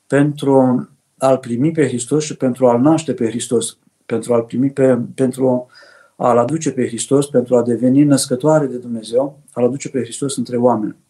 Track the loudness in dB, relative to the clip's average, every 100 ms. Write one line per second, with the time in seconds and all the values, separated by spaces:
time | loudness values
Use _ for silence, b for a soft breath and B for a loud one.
0 | _ 0 0 0 2 4 4 0 -4 _
1 | _ _ 0 0 -2 -2 0 0 -2 -2
2 | -2 -2 -4 -4 -4 2 2 4 4 2
3 | -2 -4 -2 -4 -2 -2 -2 -10 _ _
4 | -8 -6 0 -2 0 -2 -2 2 2 2
5 | -2 -2 -4 0 0 0 -4 b b b
6 | b -2 2 2 2 -2 -4 -2 -4 -6
7 | 0 0 2 0 2 0 2 0 2 4
8 | 4 2 0 -2 2 2 0 -6 -8 -10
9 | -2 -2 -2 -6 _ -2 -2 -2 -6 -6
10 | -6 -6 -6 -6 -6 0 2 2 -4 -10